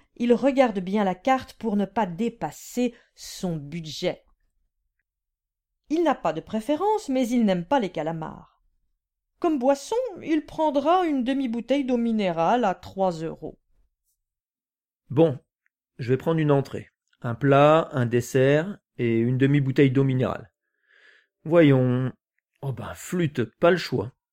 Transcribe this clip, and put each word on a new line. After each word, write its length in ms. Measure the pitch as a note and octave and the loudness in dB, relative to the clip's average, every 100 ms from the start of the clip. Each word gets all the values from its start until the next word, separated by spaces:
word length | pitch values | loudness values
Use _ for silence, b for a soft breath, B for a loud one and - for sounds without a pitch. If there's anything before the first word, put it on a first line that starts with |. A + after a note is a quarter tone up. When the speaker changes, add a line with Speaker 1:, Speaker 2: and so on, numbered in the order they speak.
| _ - | _ -6
Speaker 1:
il 180 | A#3+ | 0
regarde 460 | A3 C4 C4+ C4 G3 | 2 2 2 2 0
bien 240 | F3+ G#3+ | -4 -2
la 120 | F#3+ F3+ | 0 -2
carte 380 | C4+ C4 - | 0 0 -2
pour 220 | - A3+ G#3 | -10 -4 -2
ne 80 | G3 | -2
pas 200 | - F#3 | -2 -4
dépasser 880 | E3 A#3 A#3 D3+ - - - B3 b b _ | -4 -6 -6 -10 -10 -8 -4 -4 b b _
son 420 | - - F3+ E3 | -18 -8 -6 -6
budget. 640 | C#3+ E3+ D#3 C3+ F3 - _ _ _ _ _ _ _ _ _ _ _ _ _ _ _ _ _ | -8 -12 -12 -6 -6 -6 _ _ _ _ _ _ _ _ _ _ _ _ _ _ _ _ _
Il 140 | D#4 | -2
n'a 120 | D#4+ A#3+ | 0 0
pas 160 | E3+ | -4
de 80 | D#3 | -4
préférence, 720 | - A3 B3 D4+ G4+ G#4+ - | -6 -8 -4 -2 0 -2 -2
mais 180 | C4 A#3 | -2 0
il 160 | B3 | 2
n'aime 220 | G#3+ F3+ E3+ | 2 0 0
pas 160 | G3 | -2
les 100 | F#3+ | -2
calamars. 720 | E3 D#3 E3 D#3 D3+ - _ _ _ _ _ _ _ _ _ | -4 -6 -6 -10 -14 -20 _ _ _ _ _ _ _ _ _
Comme 200 | F4 D4 | -2 0
boisson, 380 | B3+ C#4 - A4+ B4+ F4+ | 0 0 -2 -4 -4 -8
il 220 | - D#4 - | -4 -4 -4
prendra 600 | - D#4 C#4 C#4 F#4 E4+ | -2 0 0 2 2 0
une 200 | C#4 A#3+ | -2 -2
demi-bouteille 580 | C#4 C4 A#3 A3+ C#4 | -2 -4 -6 -2 -2
d'eau 140 | B3+ A#3+ | 0 -2
minérale 640 | A#3 A3 F#3+ E3 E3 A#3+ | 0 0 0 0 0 2
à 120 | G#3 F3+ | 0 -2
trois 360 | - F#3+ F#3 | -10 -2 -2
euros. 480 | D#3+ D#3+ D3+ D#3 - _ _ _ _ _ _ _ _ _ _ _ _ _ _ _ | -2 -8 -10 -14 -16 _ _ _ _ _ _ _ _ _ _ _ _ _ _ _
Speaker 2:
Bon, 280 | C#3+ E3 B2+ _ _ _ _ _ - | 2 2 2 _ _ _ _ _ -10
je 100 | A#2 | -2
vais 40 | C3 | -2
prendre 220 | E3 D#3+ | 0 0
une 120 | D3 | 2
entrée. 380 | C#3 C3 - - _ _ _ | 2 0 -10 -14 _ _ _
Un 140 | A#2+ A#2 | -8 -2
plat, 540 | C#3 C#3 D3 D#3+ - | 4 6 6 6 2
un 140 | C#3 A#2 | -2 0
dessert 760 | A#2+ - C3+ C3 D3+ F#3 - _ - | 0 0 2 4 2 0 -10 _ -4
et 220 | A#2+ A2+ | 0 0
une 180 | A#2+ B2+ | 0 2
demi-bouteille 540 | C3+ C#3+ C3+ B2+ C3+ | 2 2 2 4 4
d'eau 140 | C3+ C3+ | 4 2
minérale. 440 | B2+ G#2 - - _ _ b b b b b b _ | 0 -2 -4 -12 _ _ b b b b b b _
Voyons. 680 | D#3 E3+ D3 C3 B2+ B2+ B2+ - _ _ _ _ | 2 6 6 6 4 0 -2 -8 _ _ _ _
Oh 100 | C#3 | -10
ben, 220 | B2 G#2 | -8 -12
flûte, 500 | F2 - F3+ D#3 - | -14 -6 -2 -2 -2
pas 280 | A2 _ F3 | -6 _ 2
le 60 | F3+ | 2
choix. 360 | - A#2 G#2+ - _ | -2 -6 -6 -12 _